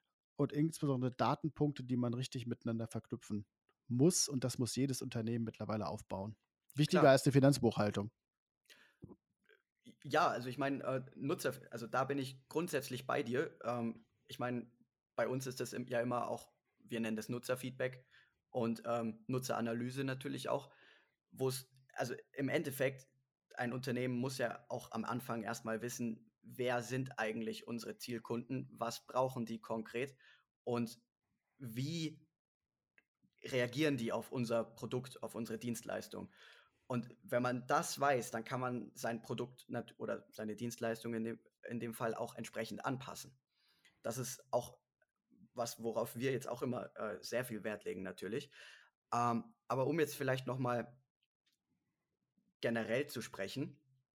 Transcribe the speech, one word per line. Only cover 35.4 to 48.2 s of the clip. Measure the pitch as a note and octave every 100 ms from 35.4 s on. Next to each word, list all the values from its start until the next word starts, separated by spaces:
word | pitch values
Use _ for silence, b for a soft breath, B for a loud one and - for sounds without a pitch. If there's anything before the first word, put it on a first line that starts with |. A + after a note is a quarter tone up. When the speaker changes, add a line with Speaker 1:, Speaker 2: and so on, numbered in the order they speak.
| A#2 A2
Speaker 2:
Dienstleistung. | A#2+ A2+ - G2 G2+ G2+ F#2+ B B B B B -
Und | B2 - -
wenn | - B2
man | B2+ B2 B2
das | D3 F3 -
weiß, | C#3+ C3 A2+
dann | A#2
kann | A2+ C3
man | B2+ B2 -
sein | - B2+ A2+
Produkt | - A#2+ B2 - -
nat-, | A#2+ A#2 -
oder | A2+ G#2 -
seine | - G#2+
Dienstleistung | G#2 A#2+ A#2+ A#2 A2+ A#2
in | A2+
dem, | A2+ A2+ _ _ -
in | A#2+
dem | A#2+
Fall | A2+ A#2
auch | - A2+ -
entsprechend | A2+ - A2+ G#2
anpassen. | B2 C3 - - - - _ b b b b b
Das | - A2+
ist | B2+ - -
auch | B2 - - _ _ _ _ _ _ -
was, | - A#2 -
worauf | A2+ A2 A#2
wir | A#2 C3
jetzt | C3+ C3
auch | B2+
immer, | C3+ A#2+ - -
äh, | A2 G#2
sehr | - A#2+
viel | B2+ A2
Wert | G2+ G#2
legen | - F#2
natürlich. | F#2+ F2+